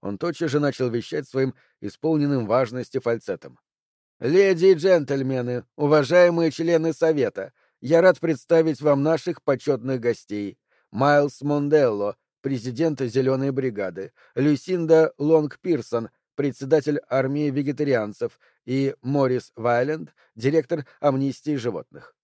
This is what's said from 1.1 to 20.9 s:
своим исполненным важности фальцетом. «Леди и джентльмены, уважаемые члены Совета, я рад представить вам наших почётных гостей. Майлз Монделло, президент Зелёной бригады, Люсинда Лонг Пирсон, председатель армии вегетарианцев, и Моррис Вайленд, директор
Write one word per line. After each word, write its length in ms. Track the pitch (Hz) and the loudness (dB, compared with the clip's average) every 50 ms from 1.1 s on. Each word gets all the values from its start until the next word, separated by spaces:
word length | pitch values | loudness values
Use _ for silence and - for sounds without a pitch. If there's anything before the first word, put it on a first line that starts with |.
| - 156 139 - | -8 -8 -8 -6
своим 240 | - 135 131 131 - _ _ _ _ _ | -4 -2 -2 -2 -4 _ _ _ _ _
исполненным 680 | - 104 - _ - 160 160 151 143 143 143 131 113 | -14 -14 -12 _ -4 -2 0 0 0 0 0 -2 0
важности 500 | 98 110 127 135 110 120 127 120 - - | 0 0 0 0 -2 -4 -10 -10 -6 -8
фальцетом. 640 | 135 - 120 117 113 - - 95 82 - 69 64 _ _ _ _ _ _ _ _ _ _ _ _ _ | -4 -2 -2 -4 -4 -4 -8 -10 -10 -10 -20 -20 _ _ _ _ _ _ _ _ _ _ _ _ _
«Леди 480 | - 127 156 185 202 196 185 160 175 | -4 0 2 4 4 4 2 4 6
и 60 | 190 185 | 4 4
джентльмены, 920 | 156 147 196 185 170 143 131 139 139 135 131 135 127 120 123 123 123 - _ _ | 4 4 4 4 4 2 -2 -4 -4 -2 -4 -4 -4 -4 -4 -6 -8 -8 _ _
уважаемые 760 | - 147 143 151 151 143 127 165 180 180 175 170 170 165 160 | -4 0 2 2 2 2 4 6 6 6 6 4 2 0 0
члены 420 | - - 165 165 170 160 160 165 156 | 0 -2 -2 0 0 2 0 0 -2
Совета, 600 | - 170 160 160 147 123 104 _ - 95 - _ _ _ _ _ _ | 0 0 2 2 2 0 -2 _ -6 -12 -12 _ _ _ _ _ _
я 200 | - 123 160 165 | -2 2 2 6
рад 180 | 175 190 165 - | 6 6 4 4
представить 600 | - 165 156 131 - _ 170 165 160 160 151 - | 0 -2 -2 -4 0 _ 2 4 4 2 -2 0
вам 220 | 147 151 143 139 139 | 2 2 2 2 2
наших 400 | 156 165 151 - 180 165 - _ | 0 0 -2 -2 -8 -10 -6 _
почётных 560 | - 139 123 - - 139 110 113 131 135 127 | -2 -2 -2 0 -2 -4 -2 -2 -6 -6 -2
гостей. 580 | 113 120 113 - - _ 104 104 104 98 90 _ _ _ _ _ _ _ | -2 -2 -2 -2 -6 _ -8 -6 -6 -8 -10 _ _ _ _ _ _ _
Майлз 520 | - 101 131 143 147 147 143 147 - - | -4 0 2 4 4 4 4 2 -4 -6
Монделло, 760 | 135 147 147 147 143 143 151 151 139 123 107 101 101 101 98 _ _ _ _ _ | -4 -2 -2 -2 0 2 4 4 4 4 0 0 -4 -4 -6 _ _ _ _ _
президент 600 | _ 139 139 120 104 127 123 113 165 165 151 - | _ -6 -6 -4 -6 -8 -4 -2 -2 -2 -2 -4
Зелёной 500 | 139 120 110 131 131 131 135 131 135 139 | -6 -2 -2 0 0 0 0 0 -2 -4
бригады, 600 | 131 131 135 127 110 101 98 92 87 92 95 - _ _ _ _ _ | -4 -2 -4 -4 -4 -4 -8 -6 -6 -10 -14 -14 _ _ _ _ _
Люсинда 800 | 127 135 151 147 127 - - 185 175 165 156 160 160 160 151 - _ | 0 0 2 0 0 -2 -4 -4 -4 2 4 4 4 4 2 0 _
Лонг 400 | 143 151 160 160 151 143 - _ | 0 2 2 2 2 0 -8 _
Пирсон, 500 | _ 185 165 131 113 - - 117 113 104 _ _ _ _ _ | _ -2 -2 -2 -2 -4 -4 -4 -4 -6 _ _ _ _ _
председатель 680 | - 143 143 120 - 139 135 156 156 131 151 147 - - _ | -4 -4 -4 -4 -6 0 2 2 2 2 0 -4 -4 -4 _
армии 420 | 123 135 131 135 139 147 151 147 | -2 0 0 0 -2 -2 -2 -2
вегетарианцев, 880 | 131 143 143 139 143 131 151 143 131 117 107 104 101 - 120 117 _ _ _ _ _ _ _ | -2 -2 -4 -4 -4 -2 0 0 0 0 0 -4 -6 -8 -8 -8 _ _ _ _ _ _ _
и 300 | - 127 135 135 135 - _ _ | -4 -2 -2 -2 -2 -4 _ _
Моррис 480 | 123 139 143 139 131 127 123 - - _ | -2 0 0 2 2 0 -2 -4 -8 _
Вайленд, 600 | - 110 120 120 120 127 143 156 160 170 - _ _ _ _ _ | -4 -2 0 2 2 0 -2 -4 -8 -8 -16 _ _ _ _ _
директор 540 | 117 113 135 151 180 147 _ 175 156 139 _ | -4 -2 2 2 2 0 _ -6 -6 -6 _